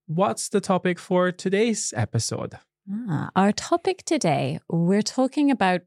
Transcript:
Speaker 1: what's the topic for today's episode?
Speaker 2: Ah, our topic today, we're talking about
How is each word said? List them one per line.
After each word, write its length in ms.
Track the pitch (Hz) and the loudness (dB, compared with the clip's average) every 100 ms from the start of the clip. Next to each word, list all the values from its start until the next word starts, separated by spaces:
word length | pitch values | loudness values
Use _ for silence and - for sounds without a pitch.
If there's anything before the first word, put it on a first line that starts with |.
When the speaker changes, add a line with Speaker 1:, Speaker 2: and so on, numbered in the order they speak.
| - | -6
Speaker 1:
what's 420 | 160 208 220 - | -2 0 -2 -2
the 140 | 202 | -2
topic 380 | - 180 180 175 | 0 0 0 -4
for 320 | - 180 180 | 0 2 2
today's 600 | 175 190 196 233 214 - - | 0 -2 0 0 0 -4 -4
episode? 600 | - 117 - 113 - - _ _ 196 | -2 -2 -4 -6 -8 -12 _ _ -10
Speaker 2:
Ah, 440 | 208 240 156 - - | -8 -4 -4 -2 2
our 160 | 202 | 2
topic 540 | 208 - 349 - 370 - | 2 -2 0 0 -4 -2
today, 540 | 311 175 139 135 156 - | 0 2 0 -2 -6 -4
we're 320 | 165 170 202 | 0 2 2
talking 480 | 214 - 254 - 285 | 0 0 0 2 2
about 320 | 247 190 180 | 4 2 0